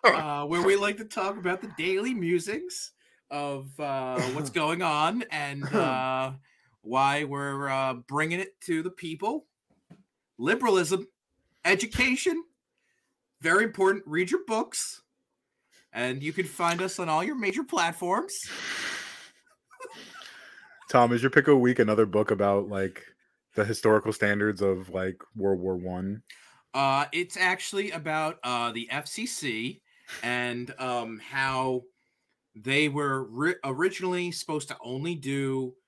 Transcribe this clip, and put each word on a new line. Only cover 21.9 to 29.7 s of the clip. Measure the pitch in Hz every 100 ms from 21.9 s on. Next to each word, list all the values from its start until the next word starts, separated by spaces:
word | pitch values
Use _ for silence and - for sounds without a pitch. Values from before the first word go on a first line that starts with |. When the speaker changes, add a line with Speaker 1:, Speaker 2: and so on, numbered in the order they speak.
| 107
Speaker 2:
book | 104 104 107
about, | 98 101 101 98
like, | 98 95 - - _ _ _ _
the | -
historical | 104 110 110 107 110
standards | 104 104 104 104 98
of, | 101 92 95
like, | 92 95 92 -
World | 110 98 92
War | 92
One? | 90 90 90 95 107 _ - - _ _
Speaker 1:
Uh, | 135 135 135 143
it's | 160 175
actually | - 185 185 - 196 190
about, | 160 156 156 156 -
uh, | 123 123 120
the | 113 113
F | 135
C | 143 -
C | 226 - 139 110 117